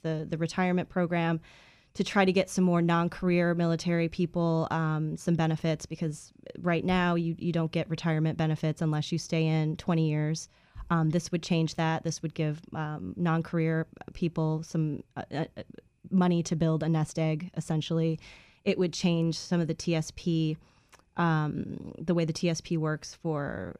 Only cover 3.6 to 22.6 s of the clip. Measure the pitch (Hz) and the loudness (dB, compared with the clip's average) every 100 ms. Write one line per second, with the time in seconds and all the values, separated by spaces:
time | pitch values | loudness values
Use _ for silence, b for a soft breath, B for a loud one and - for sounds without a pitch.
3.6 | 170 165 175 170 165 - 170 175 170 160 | 2 2 2 2 0 0 -2 2 2 2
4.6 | - 160 156 156 156 160 - 165 160 160 | 0 0 0 0 -2 -2 0 2 2 2
5.6 | 165 156 - 160 160 151 - - - - | 0 -2 -4 -4 -4 -6 -14 -20 -16 -4
6.6 | 175 165 185 185 175 170 165 165 175 165 | 0 2 2 2 4 2 0 -2 -2 0
7.6 | 165 165 - 160 170 156 160 160 156 151 | 0 -2 -2 -2 0 2 2 2 0 0
8.6 | 156 156 160 151 - 165 - 165 160 156 | -2 0 0 0 -2 -4 -2 0 2 2
9.6 | 156 - - 165 156 151 151 160 - b | 0 -2 0 2 2 2 0 -4 -8 b
10.6 | b b b 165 160 170 - 170 - 165 | b b b 2 2 2 0 -4 0 0
11.6 | 160 - 160 160 165 - 160 - 156 156 | 0 0 0 0 -4 -6 -6 -4 -4 -4
12.6 | - 160 151 151 92 - 175 165 160 170 | -8 -8 -6 -6 -8 -2 0 0 0 0
13.6 | 160 160 160 - - - 170 165 156 156 | 0 0 -4 -10 -14 -4 -2 0 0 -2
14.6 | 160 165 156 139 - - - - - - | -2 0 0 -2 -8 -12 -6 -6 -6 -8
15.6 | - - - _ - 185 180 170 160 160 | -16 -18 -20 _ 0 2 4 2 0 2
16.6 | 160 160 156 160 151 165 160 156 180 - | 2 2 2 0 0 0 0 -2 -4 -6
17.6 | - 156 - 165 160 160 B B B B | -2 -2 0 0 0 -2 B B B B
18.6 | 196 185 180 - 180 165 165 160 - 175 | -2 0 0 2 2 2 2 -2 -2 0
19.6 | 160 160 - 160 - - 175 165 156 156 | 0 -2 -2 -2 -2 -6 -2 0 0 -4
20.6 | b b b b _ - 170 156 151 - | b b b b _ -2 2 2 0 -4
21.6 | - - - - 165 170 160 160 170 165 | -6 -8 -10 -6 0 0 0 0 -2 -2